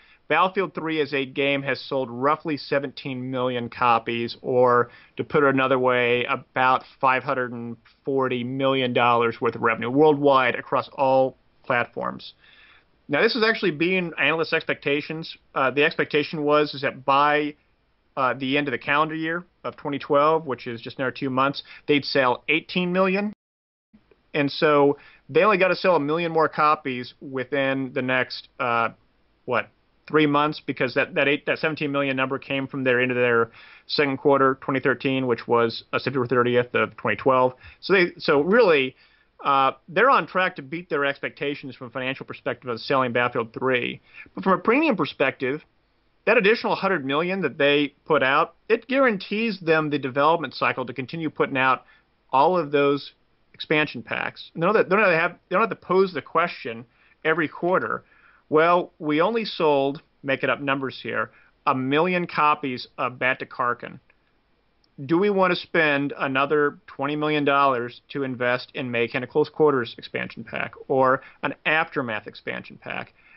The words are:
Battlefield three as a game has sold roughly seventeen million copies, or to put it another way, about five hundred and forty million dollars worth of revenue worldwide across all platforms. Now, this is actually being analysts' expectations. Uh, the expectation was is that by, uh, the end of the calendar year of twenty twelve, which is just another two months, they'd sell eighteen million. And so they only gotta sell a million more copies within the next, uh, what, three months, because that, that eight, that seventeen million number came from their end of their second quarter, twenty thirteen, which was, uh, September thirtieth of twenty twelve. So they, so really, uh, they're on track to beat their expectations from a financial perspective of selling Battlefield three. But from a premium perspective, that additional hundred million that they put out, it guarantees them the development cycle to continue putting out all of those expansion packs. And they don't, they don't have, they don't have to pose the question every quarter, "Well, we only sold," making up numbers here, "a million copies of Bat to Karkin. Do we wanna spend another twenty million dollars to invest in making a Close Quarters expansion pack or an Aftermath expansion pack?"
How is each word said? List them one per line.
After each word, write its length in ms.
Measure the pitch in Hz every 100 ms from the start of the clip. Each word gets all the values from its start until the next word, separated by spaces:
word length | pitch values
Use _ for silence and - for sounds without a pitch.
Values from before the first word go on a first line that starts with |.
| _ _ -
Battlefield 460 | 156 185 196 170
three 280 | - 160 156
as 120 | 139
a 120 | 139 131
game 360 | 135 139 139
has 180 | 139 127
sold 280 | - 139 127
roughly 480 | 120 139 156 165 139
seventeen 760 | - 143 139 - 147 127 127
million 380 | 131 127 123 117
copies, 680 | - 123 113 117 117 117 -
or 480 | 127 123 123 120 117 - - -
to 60 |
put 200 | 127 156
it 60 | 143
another 300 | 135 135 131
way, 460 | 127 123 120 123 120
about 580 | 135 - 135 131 127 - -
five 240 | 135 127
hundred 280 | 139 131 123
and 240 | 117 120 113 _ _ -
forty 380 | 135 127 123
million 500 | 120 135 135 135 127
dollars 480 | 123 120 117 117 -
worth 140 | 117 113
of 60 |
revenue 280 | 117 113 117
worldwide 640 | 135 156 143 143 131 123 139
across 340 | - 131 -
all 440 | - 135 131 131 - _ _
platforms. 720 | - 123 117 - 62 65 - - _ - - _ _ _ -
Now, 120 | 143
this 140 | 226 247
is 80 |
actually 280 | 220 220 190
being 420 | 147 170 185 175 -
analysts' 360 | 139 165 156
expectations. 840 | 160 - 139 143 147 147 160 160 - _
Uh, 160 | 156 131
the 140 | 135
expectation 600 | 156 - 143 147 143 160
was 300 | 147 147 147
is 100 | 135
that 200 | 131 131
by, 520 | 135 139 147 147 147 151 _ _ _ _ _ 143
uh, 180 | 127
the 240 | 123 131 143
end 120 | 143
of 20 |
the 60 | 123
calendar 380 | - 147 156 160
year 280 | 160 175 - _ -
of 100 | -
twenty 240 | 151 139
twelve, 460 | - 143 151 160 156
which 200 | 120 123
is 140 | 117
just 180 | 127 -
another 140 | 127
two 180 | - 139
months, 320 | 127 135 - - - -
they'd 160 | 143 -
sell 400 | 143 127 120 -
eighteen 460 | 160 - 180 180
million. 400 | 180 190 190 208 - _ _ _ _ _ _ _ _ _
And 160 | 151 143
so 480 | - 160 147 143 143 - - -
they 160 | 143
only 140 | 208 196
gotta 180 | 185 170
sell 220 | 190 165
a 20 |
million 320 | 143 165 170
more 160 | 165 151
copies 680 | - 151 147 139 123 120 -
within 720 | 151 131 123 143 135 135 131
the 80 | 131
next, 460 | 127 127 123 - - -
uh, 280 | 127 117 110 - _ _ _ _
what, 260 | - 113 101 _ _ _ -
three 180 | 151 151
months, 360 | 147 151 151 -
because 280 | 127 131 139
that, 180 | 127 180
that 120 | 139
eight, 180 | 147 -
that 120 | 127
seventeen 320 | 160 147 147
million 240 | 139 139 131
number 240 | 131 135
came 260 | - 139 135
from 200 | 143 131
their 160 | 123
end 100 | 127
of 60 | 123
their 340 | 123 117 113 - - - -
second 300 | - 143 135
quarter, 400 | 147 135 135 127
twenty 180 | - 135
thirteen, 480 | 135 123 135 131 131
which 200 | 113 -
was, 340 | 117 117 - -
uh, 80 | 123
September 280 | 127 135 120
thirtieth 460 | 127 120 120 120 117
of 200 | 110 -
twenty 220 | 117 104
twelve. 360 | 135 131 127 - - -
So 120 | -
they, 200 | 190 175 160
so 240 | - 143
really, 540 | 170 233 202 147 131 - _ _ _ -
uh, 280 | 143 139 135 - -
they're 220 | 170 254
on 180 | 233 170
track 300 | 185 185 170
to 40 |
beat 280 | 135 165 180
their 140 | 151
expectations 720 | 139 139 131 - 143 143 135 -
from 120 | 123
a 20 |
financial 360 | 135 127 135 135
perspective 440 | 120 139 120 127
of 100 | 113
selling 320 | - 139 123
Battlefield 420 | 120 123 123 113
three. 460 | - 127 123 123 127 _ - - -
But 80 |
from 100 | 190
a 40 | 180
premium 360 | 220 262 320 185
perspective, 640 | 139 - 135 - 127 151 _ _ _ _ _ _ -
that 120 | 233
additional 380 | 196 233 220 170
hundred 300 | 190 175 135
million 360 | 143 175 190
that 160 | 151 147
they 380 | 143 147 143 _ -
put 160 | 147
out, 320 | 131 147 170 _ -
it 180 | 226 -
guarantees 720 | 262 262 196 - 208 226 190
them 300 | 160 160 151
the 80 | 143
development 560 | 131 135 151 170 131
cycle 320 | - 127 127 120
to 80 |
continue 360 | 123 123 165 156
putting 280 | - 143 135
out 280 | 131 123 - _ _ _ _
all 260 | 131 156 180
of 140 | 143
those 420 | 143 143 143 - _ _ _ _
expansion 500 | - - 156 151 120
packs. 480 | - - - - -
And 80 | 180
they 60 | 175
don't, 220 | 214 147
they 60 | 202
don't 100 | 196
have, 260 | 160 175 - -
they 60 | 185
don't 60 |
have 80 | 214
to 60 | -
pose 380 | - 185 196
the 80 | 165
question 640 | - 165 170 - 131 113 131 _ _ _ 156
every 220 | 160 147
quarter, 560 | - 175 180 110 123 - _ _ _ -
"Well, 440 | 156 165 180 147 -
we 220 | 151 151
only 240 | 190 233 202
sold," 580 | - 156 143 135 143 _ _
making 300 | 139 135 135
up 100 | 120
numbers 380 | 139 139 131 -
here, 300 | 117 110 113 _ _ _ 147
"a 80 |
million 540 | 131 131 147 180 180 170
copies 600 | - 151 147 139 123 - -
of 220 | 160 127
Bat 220 | 127 135
to 80 | 131
Karkin. 520 | - 123 117 - - _ _ _ _ _ _ _ _ _ -
Do 140 | 135 165
we 140 | 208
wanna 240 | 190 185 175
spend 580 | - 180 156 139 143 -
another 640 | 139 135 143 151 147 - -
twenty 300 | - 139 151
million 280 | 151 151 143
dollars 560 | 139 139 120 120 - -
to 140 | 147
invest 480 | 131 123 123 123 - 160
in 160 | 127
making 320 | 117 117 135
a 40 | 123
Close 220 | 151 147
Quarters 460 | - 151 135 113 -
expansion 460 | - 123 123 -
pack 300 | 117 135 131 - -
or 340 | 135 131 131 - -
an 140 | 143 - 170
Aftermath 640 | 156 165 147 123 107 113
expansion 500 | - 131 123 - -
pack?" 360 | - - - _ _